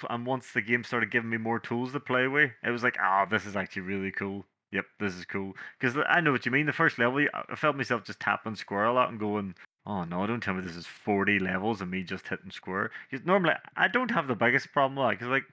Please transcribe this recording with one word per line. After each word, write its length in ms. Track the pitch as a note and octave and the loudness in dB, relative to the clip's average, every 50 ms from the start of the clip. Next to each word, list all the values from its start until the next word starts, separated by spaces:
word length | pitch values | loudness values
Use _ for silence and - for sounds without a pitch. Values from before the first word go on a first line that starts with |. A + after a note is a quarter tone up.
| - - | -6 -6
and 160 | A#2 A#2+ A#2+ | -6 -4 -2
once 240 | B2+ C3 B2+ - - | -2 -4 -4 -4 -4
the 100 | - B2+ | -2 -2
game 220 | G2+ A2 A#2+ A#2+ A2+ | 0 2 0 0 0
started 260 | - B2+ A#2 A2+ G2+ | 0 0 0 0 2
giving 220 | B2 A#2+ A2+ A2+ | 0 0 0 0
me 60 | A#2 | -2
more 220 | A2+ A2 A2+ A#2 A2 | -2 0 0 -2 -2
tools 320 | - - A#2+ A#2+ B2+ B2+ C3+ | -2 -2 -2 -2 -2 -2 -4
to 60 | C#3+ | -6
play 280 | - - B2+ B2+ B2+ | -2 0 2 2 2
with, 240 | C3+ C#3 D3 D3+ B2+ - - - | 2 4 2 2 2 0 -2 -2
it 60 | A#2 | -2
was 140 | A#2+ A#2 A#2+ | 0 2 0
like, 140 | B2 - - | 0 2 2
"Ah, 240 | F#2+ F#2+ F#2+ G2 G2 | 2 4 4 4 4
this 220 | F2+ A2 G2+ G2 | 4 2 0 0
is 80 | G#2 G2 | -2 -4
actually 260 | G2+ F#2 - - G2+ F2+ | -4 -4 -4 -6 -8 -6
really 280 | F#2 G2+ G2 F#2+ F#2+ | -4 -4 -4 -4 -4
cool. 340 | - - G2+ G2 G2 G2+ - _ _ _ _ _ | -4 -4 -4 -4 -6 -8 -10 _ _ _ _ _
Yep, 140 | F#2+ G2 - - _ - | -4 -4 -4 -4 _ -4
this 160 | G#2 G2 F2 | -4 -4 -4
is 100 | F2+ F2 | -6 -8
cool." 300 | - - G2+ G2 G2 F#2 - - - - - | -6 -6 -6 -6 -6 -10 -12 -16 -16 -6 -2
'Cause 180 | C3+ B2 A#2+ D3+ - | -2 0 0 0 2
I 140 | - D#3 F3 | 2 4 4
know 100 | E3 D3+ | 4 4
what 140 | C3 A#2+ - | 2 2 2
you 60 | A#2+ | 2
mean. 160 | B2+ C#3+ D3+ | 2 2 2
The 60 | D3+ - | 2 2
first 260 | - E3 D3 - - | 2 2 2 4 4
level, 260 | A#2 B2 C3 C#3+ D3 - - | 2 2 4 2 0 0 0
I 220 | - - - - | -4 -8 -8 -4
felt 200 | - - D3+ C#3 | -2 0 0 0
myself 260 | C#3 B2 - B2 A2 - | 0 0 -2 -2 -2 -4
just 160 | - - - | -8 -10 -4
tapping 360 | - - G2+ - - A2 G#2+ | 0 0 0 0 -2 -6 -8
square 300 | - - - G2+ G2+ G#2+ | -8 -6 -2 0 2 2
a 80 | A#2 B2 | 4 4
lot 160 | B2+ B2 - | 4 2 0
and 100 | A#2 G#2 | -2 -4
going, 360 | G#2+ G#2 G#2 G#2 G2+ F#2+ F2 - - - _ _ - | -2 -2 -2 -2 -4 -6 -10 -14 -18 -20 _ _ -8
"Oh 160 | G2 G#2 F#2+ E2+ | -6 -4 -4 -4
no, 240 | E2+ F2 F2+ G2 | -4 -2 -2 -2
don't 160 | G#2+ A#2+ A#2 - | -2 -2 -2 -2
tell 100 | G2 F#2 | -2 -2
me 80 | F#2 | -2
this 140 | F#2 F2+ E2 | -4 -6 -8
is 100 | F2 E2 | -10 -10
forty 540 | - - - - A2+ G2+ G2 G2 G#2 G#2 G2 | -12 -12 -6 0 2 2 4 4 4 4 4
levels 420 | F#2 F#2 F#2 F#2 G2 A2+ A2+ G2 | 2 0 0 0 0 -2 -2 -2
of 60 | F#2+ | -4
me 160 | F2+ F#2 F#2+ F#2 | -4 -4 -6 -6
just 240 | E2 F#2+ F#2 - | -6 -8 -8 -8
hitting 240 | - F#2+ - - G2 | -8 -8 -8 -10 -12
square." 400 | - - - F#2+ F#2 G2 A2+ A2+ - - - - | -16 -12 -8 -6 -4 -2 -4 -4 -6 -12 -14 -10
'Cause 120 | C3 B2+ B2+ | -10 -4 0
normally, 280 | E3 F#3+ G3+ F3 D3+ - - - - - | 2 2 4 4 2 0 0 -4 -8 -2
I 120 | - F3 | 0 2
don't 240 | F#3+ F#3 B3 B3+ A#3 | 2 2 2 0 0
have 160 | A#3+ F3 D3 | 0 0 0
the 80 | C3 A#2 | 0 2
biggest 360 | G2 A#2 A#2+ B2+ C3+ - - | 4 4 4 4 4 2 0
problem 260 | - D3 C3+ C3+ C3+ C#3 C3 | 2 2 2 2 2 2 2
with 140 | A2+ G#2 | 2 2
that, 60 | F#2+ A#2+ | 0 0
'cause, 80 | B2 | 0
like, 140 | C3 C3+ - - | 0 0 0 -4